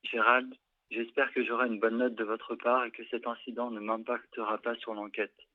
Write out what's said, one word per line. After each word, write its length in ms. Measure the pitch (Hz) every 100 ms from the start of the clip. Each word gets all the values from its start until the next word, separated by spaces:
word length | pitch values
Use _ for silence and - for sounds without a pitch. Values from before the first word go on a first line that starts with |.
Gérald, 500 | - 120 110 123 127 127 _ _ _
j'espère 400 | 113 117 - 131
que 120 | 131
j'aurai 240 | 110 117 123
une 120 | 107
bonne 180 | 110 113
note 160 | 127
de 100 | 113
votre 300 | 107 110 - 117
part 300 | 120 127 120
et 60 |
que 120 | 117 110
cet 200 | 117 120
incident 460 | 117 - 117 120
ne 80 | 107
m'impactera 800 | 107 113 117 117 - - 107 107
pas 160 | 120 117
sur 180 | -
l'enquête. 420 | 107 104 113 101 _ -